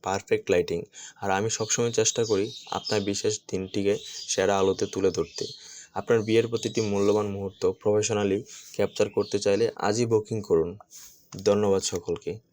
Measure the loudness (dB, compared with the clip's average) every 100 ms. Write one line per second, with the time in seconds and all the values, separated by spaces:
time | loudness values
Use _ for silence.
0 | -2 -4 0 -2 2 2 2 -4 -6 -16
1 | -20 -8 -2 0 0 -2 -2 0 0 2
2 | 0 0 0 2 0 -6 -8 -8 -2 0
3 | 0 -2 -2 -4 -6 -6 -4 -2 0 0
4 | -4 -12 -6 0 2 4 2 2 -2 0
5 | 0 0 -6 -6 -10 -10 -18 -20 -12 -12
6 | 0 0 4 2 2 -2 -2 -2 0 2
7 | 4 2 0 -4 -8 -2 -2 0 0 2
8 | 2 0 2 0 -4 -18 -14 -2 -2 0
9 | -2 0 -2 0 2 2 0 0 -2 0
10 | 2 2 0 -6 2 2 2 -6 -18 -20
11 | -20 -20 _ -2 2 4 4 2 0 -6
12 | -4 -6 -6 -12 _